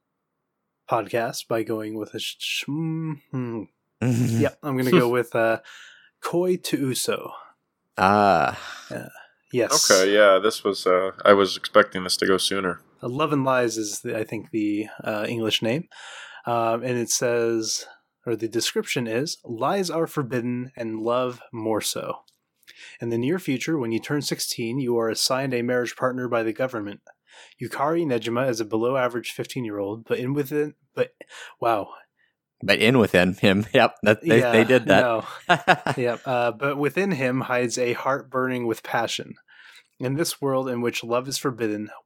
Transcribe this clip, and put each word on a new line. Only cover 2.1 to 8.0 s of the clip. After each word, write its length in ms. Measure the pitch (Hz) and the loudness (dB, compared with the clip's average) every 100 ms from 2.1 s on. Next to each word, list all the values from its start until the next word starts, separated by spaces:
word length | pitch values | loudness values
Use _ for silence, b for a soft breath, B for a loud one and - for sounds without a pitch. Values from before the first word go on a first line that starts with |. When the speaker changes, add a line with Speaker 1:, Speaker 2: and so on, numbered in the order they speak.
Speaker 1:
a 40 | 110 | -10
sh-, 180 | - - | -10 -10
sh-, 260 | - - - | -8 -6 -6
mm, 520 | 151 160 160 160 147 _ | -6 -4 -4 -6 -8 _
hmm. 320 | 131 123 113 95 _ _ _ | -8 -6 -8 -12 _ _ _
Speaker 2:
<laughs> 0 | |
Speaker 1:
Yep, 560 | 123 117 123 113 135 - | 0 0 2 2 0 -2
I'm 140 | 147 131 | -6 -2
gonna 140 | 127 | 2
go 180 | 175 120 | 4 4
with, 260 | 123 117 | 0 0
uh, 260 | 117 113 110 B B B B B _ | 0 0 0 B B B B B _
Koi 360 | - 170 180 180 | -4 -2 0 -2
to 200 | - 139 | -2 -2
Uso. 560 | 135 117 - 101 - B B _ _ _ _ | -2 -2 -2 -4 -6 B B _ _ _ _
Speaker 2:
Ah. 600 | - | 2